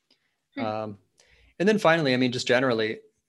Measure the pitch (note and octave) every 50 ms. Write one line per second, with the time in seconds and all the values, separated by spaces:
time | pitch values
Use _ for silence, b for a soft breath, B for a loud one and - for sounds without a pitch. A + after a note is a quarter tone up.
0 | _ _ _ _ _ _ _ _ _ _ _ C#4+ - G#2+ G#2+ A2 A2 - G#2+ -
1 | _ _ _ b b b b b b b b b E3+ G3+ A3 G#3 - D#3+ E3 E3+
2 | D#3 C3+ B2+ B2 B2+ B2+ A#2+ B2+ - - B2 B2 C3+ C3 A#2 A2 A2 A2 A2+ -
3 | - _ _ _ _